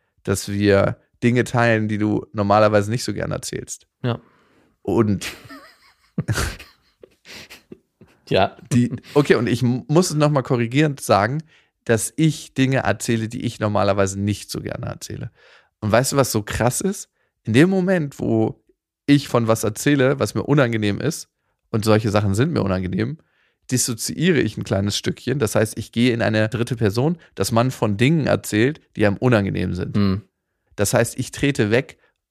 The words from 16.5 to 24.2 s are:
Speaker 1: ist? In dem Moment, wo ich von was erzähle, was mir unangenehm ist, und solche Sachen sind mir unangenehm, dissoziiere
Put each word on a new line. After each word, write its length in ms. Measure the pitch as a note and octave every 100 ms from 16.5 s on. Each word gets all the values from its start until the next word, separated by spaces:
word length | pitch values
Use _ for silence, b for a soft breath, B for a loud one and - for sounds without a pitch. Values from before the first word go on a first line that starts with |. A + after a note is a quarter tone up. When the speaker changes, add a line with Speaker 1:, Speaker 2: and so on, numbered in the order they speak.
| - A#2 -
Speaker 1:
ist? 280 | F#3+ G#3 - _ _ _
In 100 | -
dem 160 | A2 F3+
Moment, 500 | F#3+ F3+ F#3 C#3+ -
wo 440 | B2 A2 A2+ - _ _ _ _ -
ich 220 | C#3+ -
von 200 | B2 A2+
was 160 | A2+
erzähle, 560 | G#2+ G#2 D3 C#3+ C3 C3+
was 140 | G#2+
mir 100 | A2
unangenehm 560 | - D3 A#2+ A2+ G#2 G2+
ist, 300 | C#3 - - _ _ _ -
und 160 | A2+ G#2+
solche 240 | G#2+ A2
Sachen 240 | G2+ G#2
sind 180 | G2 D#3
mir 120 | A#2
unangenehm, 560 | G2 F#2 F#2 F#2 A#2 D#3 _ _ _ _ -
dissoziiere 720 | B2+ - A2+ - -